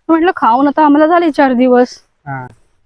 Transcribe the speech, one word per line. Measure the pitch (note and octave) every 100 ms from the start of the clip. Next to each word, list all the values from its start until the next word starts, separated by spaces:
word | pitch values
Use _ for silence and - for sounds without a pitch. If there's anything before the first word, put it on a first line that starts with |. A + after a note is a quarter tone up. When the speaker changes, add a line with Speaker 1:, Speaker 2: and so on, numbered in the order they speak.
| -
Speaker 1:
म्हटलं, | E4 F4 -
खाऊन | A#3+ B3 C#4+
आता | C#4+ D4+
आम्हाला | D4 D#4
झाले | E4+ E4+
चार | C#4+ C#4
दिवस. | A#3+ B3+ B3 B3 - _ _ C#3+
Speaker 2:
हा. | C3+ B2+ - _ _